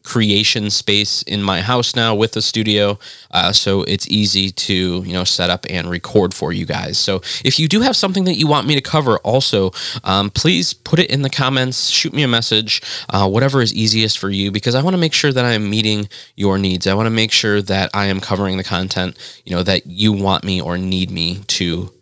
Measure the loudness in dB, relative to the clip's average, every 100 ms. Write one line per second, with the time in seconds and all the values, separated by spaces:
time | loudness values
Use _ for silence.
0 | -2 0 4 4 2 0 -2 -2 2 0
1 | 2 -4 -4 -2 0 0 0 0 0 0
2 | 0 2 0 0 -2 -2 0 2 2 0
3 | -10 -20 -4 0 2 2 2 0 0 -4
4 | 0 0 2 0 -2 -4 -2 0 0 -2
5 | -4 -2 -2 0 0 -2 -4 -6 -4 -6
6 | 0 2 2 -2 -4 -4 -4 -6 -4 -4
7 | -2 -2 -4 -2 0 2 2 2 2 2
8 | 0 0 0 2 2 2 2 0 2 0
9 | 2 2 2 2 2 2 0 -2 -8 -6
10 | 0 0 0 0 2 2 -2 -6 -2 0
11 | 2 0 -2 0 0 0 0 -2 -2 0
12 | 0 0 2 2 2 0 0 -4 -4 -10
13 | -2 2 4 4 4 2 2 2 0 2
14 | 0 -2 -2 -2 0 0 0 0 2 2
15 | 0 2 2 2 2 0 0 0 0 0
16 | -4 -10 -20 -2 0 2 0 0 0 2
17 | 2 2 2 0 2 0 2 0 0 0
18 | 0 -2 -2 -2 0 -2 -2 -4 -2 -2
19 | -4 -6 -20 -18 -4 -2 0 0 -2 0
20 | 2 2 0 0 0 -2 -2 -4 -2 -2
21 | -2 -2 -4 -4 -6 -2 -2 -2 -6 _